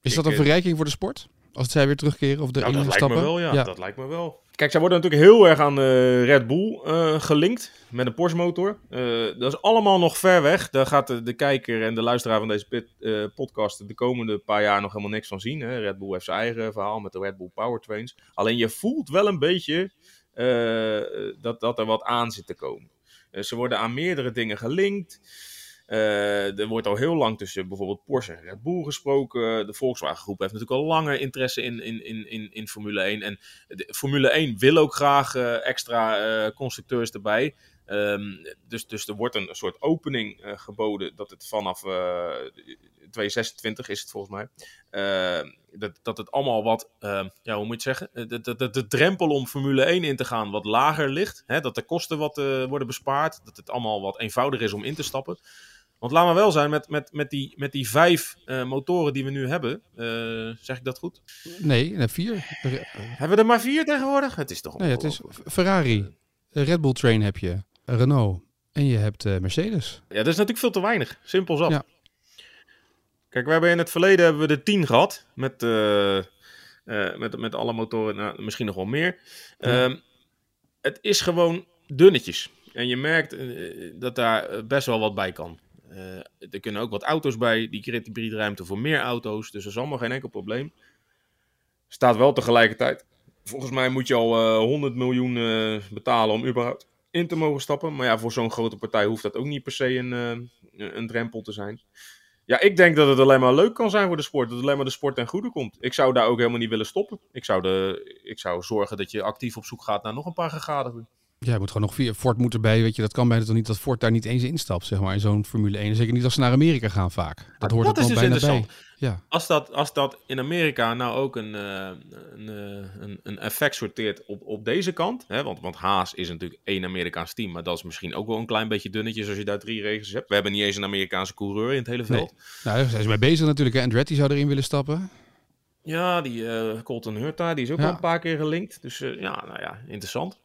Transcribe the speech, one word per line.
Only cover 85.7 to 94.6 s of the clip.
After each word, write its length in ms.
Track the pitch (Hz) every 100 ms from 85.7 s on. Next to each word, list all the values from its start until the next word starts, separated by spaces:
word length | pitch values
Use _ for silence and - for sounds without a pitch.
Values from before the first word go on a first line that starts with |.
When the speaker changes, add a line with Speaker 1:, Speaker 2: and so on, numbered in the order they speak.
| _ _
Speaker 2:
Eh, 260 | 95 92 92 - _ -
er 100 | 98
kunnen 200 | 110 104
ook 100 | 117
wat 120 | 101
auto's 340 | - 156 143 110
bij, 320 | 120 113 113
die 120 | 107
creëert 320 | 107 117 113
die 220 | 110 113 107
ruimte 300 | 107 98 90
voor 140 | 98
meer 200 | 139 151
auto's. 520 | 123 120 107 107 110
Dus 120 | 104
dat 80 | 101
is 60 | 104
allemaal 200 | 139 135
geen 140 | 117
enkel 180 | 131 131
probleem. 440 | 104 95 120 147 _ _ _ _ _ _ _ _ _ _ _ _
Staat 300 | - 127 110
wel 160 | 135
tegelijkertijd. 720 | 147 123 120 113 113 123 131 _ _ _ _
Volgens 280 | - 131 131
mij 180 | 131 127
moet 180 | 131 127
je 60 |
al, 220 | 123 117 113
eh, 200 | 113
honderd 380 | 110